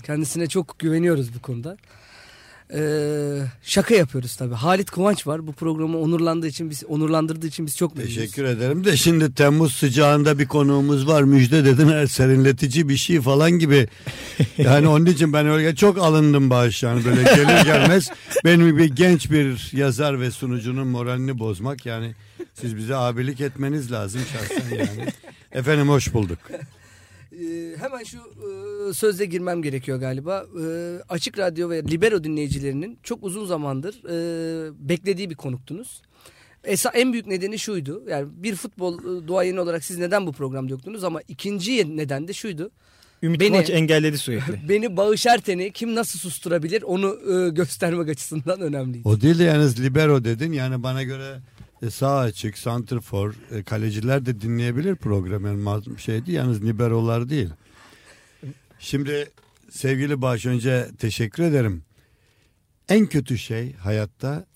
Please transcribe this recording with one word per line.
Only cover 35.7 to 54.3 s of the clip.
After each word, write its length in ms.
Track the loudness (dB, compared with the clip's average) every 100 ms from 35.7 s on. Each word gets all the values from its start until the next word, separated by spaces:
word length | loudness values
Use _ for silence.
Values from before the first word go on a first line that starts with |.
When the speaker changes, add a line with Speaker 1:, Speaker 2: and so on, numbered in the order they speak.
| -16 -16 -20 _ _ -20 _ _ _
Speaker 1:
Esa-, 280 | -6 -2 0
en 200 | 0 0
büyük 140 | -2 -4
nedeni 320 | -6 -6 -8
şuydu. 440 | -6 -6 -6 -12 -8
Yani 180 | -8 -8
bir 240 | -8 -8 -8
futbol, 440 | -10 -8 -8 -6 -10 -10
e, 40 | -4
duayeni 320 | -2 -2 -2
olarak 240 | -4 -6
siz 140 | -8 -8
neden 300 | -2 -2 -2
bu 40 |
programda 380 | -8 -8 -6 -8
yoktunuz? 320 | -10 -12 -8
Ama 180 | -8 -8 -12
ikinci 680 | -12 -8 -6 -2 -2 -2 -2
neden 300 | -6 -6 -6
de 60 |
şuydu. 380 | -10 -10 -10 -12 _ _ _ _ _
Speaker 3:
Ümit 160 | -2 2
Speaker 1:
Beni 100 | 4
Speaker 3:
Kıvanç 200 | 4 2
engelledi 480 | 2 4 4 2 -2
sürekli. 440 | -4 -4 -4 -8
Speaker 1:
<laughs> 60 | 0
beni 280 | 0 0 0
Bağış 280 | 0 2 2
Erten'i 460 | 2 0 -4 -6
kim 240 | -8 -6 -4
nasıl 240 | -4 -6
susturabilir 640 | -10 -10 -4 -4 -2 -4
onu, 380 | -2 -2 -2 -4 -2
e, 160 | 0 0
göstermek 600 | 0 -4 -2 -2 -2 -4
açısından 520 | -6 -6 -8 -4 -4
önemliydi. 460 | -4 -6 -6 -6 0
Speaker 2:
O 140 | 4
değil 180 | 4 4
de 40 |
yalnız 400 | 4 4 4 2
libero 400 | 0 2 4 2
dedin. 280 | 0 -4 -4
Yani 320 | -4 -4 -4
bana 200 | -4 -6
göre, 360 | -6 -10 -12 -16 -20 _ -20 _
e, 80 | -10
sağ 280 | -2 0 0
açık, 400 | 0 -4 -10 -8
santrfor, 760 | -6 -6 -4 -8 -6 -4 -4 -6 -12
e, 120 | -12
kaleciler 640 | -8 -4 -4 -4 -2 -2
de 160 | -2